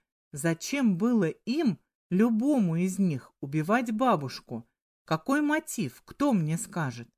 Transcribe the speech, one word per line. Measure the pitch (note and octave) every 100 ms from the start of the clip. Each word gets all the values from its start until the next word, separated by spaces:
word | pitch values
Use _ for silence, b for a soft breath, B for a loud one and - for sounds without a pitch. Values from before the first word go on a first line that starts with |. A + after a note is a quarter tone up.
| _ _ _
зачем | D3 E3 E3 - C#4 A#3+ E3+
было | A3+ A#3 D#3+
им, | - - C#4+ D4 D#3 _ _ _
любому | F3+ A#3+ A3 C4+ C#4+ F3+ D#3+
из | F#3 F#3
них, | F#3+ C3+ - _
убивать | C#3 D3+ D#3 A#3 B3
бабушку? | G#3+ B3+ F3+ C3+ - - A#2+ - _ _ _ -
Какой | D#3+ - C#4+
мотив, | D4 D#4 D#4 - C#3+ -
кто | - - C#4+
мне | G#3+ D#3 D#3+
скажет? | - F3+ C#3 A#2+ A#2